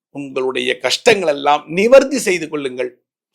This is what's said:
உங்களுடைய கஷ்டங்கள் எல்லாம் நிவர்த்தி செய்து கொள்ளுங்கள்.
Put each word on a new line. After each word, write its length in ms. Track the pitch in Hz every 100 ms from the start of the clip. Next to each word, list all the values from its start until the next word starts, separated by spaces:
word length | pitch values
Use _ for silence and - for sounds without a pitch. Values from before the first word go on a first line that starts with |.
| _
உங்களுடைய 680 | 139 139 131 131 131 127 123
கஷ்டங்கள் 500 | 127 - - 202 170
எல்லாம் 360 | 143 143 147 151
நிவர்த்தி 500 | 170 220 269 277 269
செய்து 320 | 208 175 156
கொள்ளுங்கள். 540 | 151 139 127 127 - _ _ _